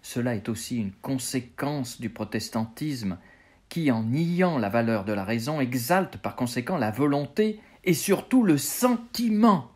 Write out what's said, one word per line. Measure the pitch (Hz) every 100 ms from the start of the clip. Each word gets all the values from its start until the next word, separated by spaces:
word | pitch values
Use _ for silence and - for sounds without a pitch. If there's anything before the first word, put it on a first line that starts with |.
Cela | - - 120 117
est | 95
aussi | 110 - 123
une | 101
conséquence | 95 - 135 127 131 120 - 143 147 123 -
du | 120
protestantisme | - 104 113 - 117 113 - 151 135 101 87 - - _ _ _
qui, | - 156
en | 113
niant | 110 131 170 175 185 156
la | 101
valeur | 113 117 110 98
de |
la | 104
raison, | 95 117 117 156
exalte | 127 127 120 180 185 -
par | - -
conséquent | 123 127 123 180
la | 110
volonté | 107 147 143 143 - 214 214 - -
et | - 165
surtout | - 190 - 262
le | 214 147
sentiment. | - - 247 240 - - 240 208 226 185 123